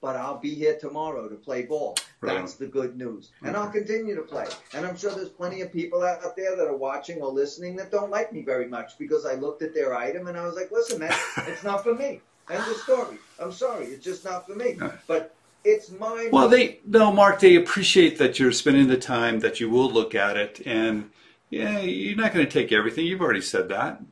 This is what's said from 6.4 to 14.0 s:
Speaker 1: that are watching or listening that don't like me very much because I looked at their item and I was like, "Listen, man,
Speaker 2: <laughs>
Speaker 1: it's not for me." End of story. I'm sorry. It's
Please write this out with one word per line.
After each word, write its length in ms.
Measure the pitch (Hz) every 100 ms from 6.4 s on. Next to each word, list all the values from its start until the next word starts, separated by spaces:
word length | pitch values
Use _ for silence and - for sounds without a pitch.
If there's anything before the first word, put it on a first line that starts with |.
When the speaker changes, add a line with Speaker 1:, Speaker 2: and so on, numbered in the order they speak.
| 190 185
Speaker 1:
that 100 | 156
are 80 | 139
watching 460 | 135 139 - 165
or 80 | 139
listening 460 | 135 143 151 180 185
that 140 | 190
don't 180 | - 202
like 220 | 202 -
me 80 | 160
very 260 | 127 127 123
much 300 | 127 - -
because 280 | 143 151 143
I 100 | 131
looked 260 | 143 147
at 120 | 156
their 220 | 156 135 123
item 320 | 120 180 175
and 100 | 175
I 80 | 170
was 100 | 170
like, 140 | 185
"Listen, 300 | 226 233 -
man, 140 | 156 - -
Speaker 2:
<laughs> 100 | - -
Speaker 1:
it's 160 | 170
not 180 | 202 196
for 140 | 233 233
me." 240 | 277 - _ _ -
End 100 | 180
of 160 | 233 226
story. 420 | - 254 - - - _
I'm 140 | 170
sorry. 320 | 180 254 220 123
It's 180 | 135